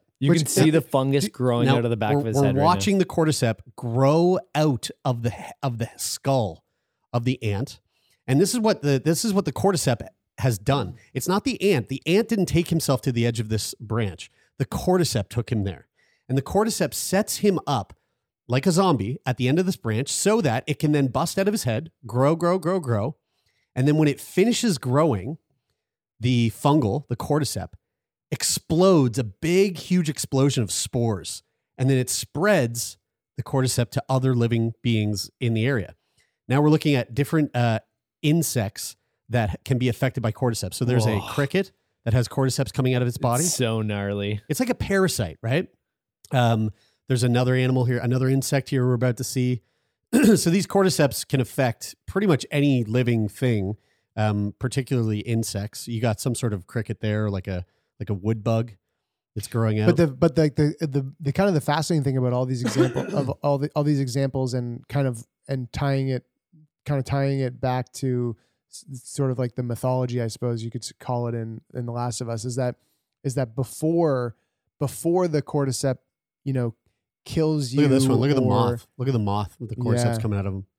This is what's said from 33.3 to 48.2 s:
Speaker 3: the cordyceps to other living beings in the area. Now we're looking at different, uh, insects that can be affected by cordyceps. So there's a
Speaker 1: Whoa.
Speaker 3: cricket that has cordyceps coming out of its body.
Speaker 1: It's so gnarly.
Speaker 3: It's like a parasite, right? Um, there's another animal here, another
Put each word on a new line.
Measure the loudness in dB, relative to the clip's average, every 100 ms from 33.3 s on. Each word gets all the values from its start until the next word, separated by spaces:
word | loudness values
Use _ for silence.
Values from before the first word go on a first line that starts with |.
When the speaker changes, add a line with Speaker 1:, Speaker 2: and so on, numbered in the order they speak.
| -12
Speaker 3:
the |
cordyceps | -2 0 2 0 -2
to | -4 -2
other | 0 2
living | 2 2 2 0 -2
beings | 0 2 0 -2 -8 _
in | -2
the | 0 0
area. | -2 -4 -14 _ _ _ _ 0
Now | 2
we're | 4
looking | 4 4 0
at | 0
different, | -4 0 0 0 0
uh, | 2 0 -4 _ _ _
insects | 2 2 2 -2 -4 -6 -14 -14 _ _ -4
that | 0 0 -4 -2
can | 0
be | 0
affected | 0 -2 -2
by | -4
cordyceps. | -2 -2 -2 -6 -4
So | 0
there's | 2 2
a | 0
Speaker 1:
Whoa. | -4
Speaker 3:
cricket | -2 0 0 -4 _ _ _ 0
that |
has | 0 0
cordyceps | 0 0 0 -2
coming | 0 0
out | 2
of | 0
its | 0
body. | 0 0
Speaker 1:
It's | 0
so | 0 0 0
gnarly. | -2 -2 -2 -2 -4 -6 -4
Speaker 3:
It's | -4
like | -2
a | -2
parasite, | 0 2 2 0 -4 -6
right? | -2 -2 -4 _ _ _ _ _ -2
Um, | 2 4 2 0 -6 _ _ -2
there's | 0
another | 2 4 2 2
animal | 2 2 2
here, | 0
another | 0 0